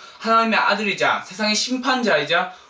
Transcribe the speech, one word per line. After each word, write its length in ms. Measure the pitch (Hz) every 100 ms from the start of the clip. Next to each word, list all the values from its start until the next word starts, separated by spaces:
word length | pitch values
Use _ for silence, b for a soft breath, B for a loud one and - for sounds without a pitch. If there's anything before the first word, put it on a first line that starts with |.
| B B
하나님의 400 | 220 226 226 196
아들이자 640 | - 202 214 156 143 - -
세상의 280 | 196 214
심판자이자 1000 | 208 - 254 254 254 214 160 143 170 185 B B